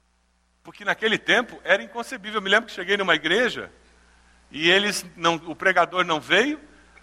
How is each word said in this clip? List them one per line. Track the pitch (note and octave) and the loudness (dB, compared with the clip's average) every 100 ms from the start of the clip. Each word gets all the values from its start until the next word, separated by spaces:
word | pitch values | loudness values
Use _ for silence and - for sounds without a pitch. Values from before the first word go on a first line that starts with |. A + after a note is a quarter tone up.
| _ _ _ _ _ _ | _ _ _ _ _ _
Porque | - - G3+ | -20 -8 -4
naquele | E3+ A3 F#3+ | -2 0 0
tempo | - G3+ A#3+ E3 | 2 2 0 -8
era | D3+ G3 | 0 0
inconcebível. | A3+ A#3 A#3 B3+ G#3 G#3+ | 0 -12 -10 -12 -8 -6
Eu | |
me | F#3+ | 0
lembro | G3+ - | 0 0
que | - | -8
cheguei | F3+ G3+ | -2 -2
numa | F#3 D#3+ | 2 0
igreja | D#3 G3 A#3+ C#3 F#2 - _ _ _ _ _ _ _ | 2 0 0 -4 -12 -16 _ _ _ _ _ _ _
e | C#3 E3 | -2 2
eles | F#3+ G3+ F#3 F3+ F3 | 2 0 -6 -10 -4
não, | E3+ E3 | -2 -2
o | D#3+ D3+ | -6 -2
pregador | F#3 F3+ E3 F#3 F3 | 0 2 2 0 -2
não | D#3 | -2
veio, | B2+ F3+ C#4 D4+ - _ _ _ | 0 2 2 -4 -12 _ _ _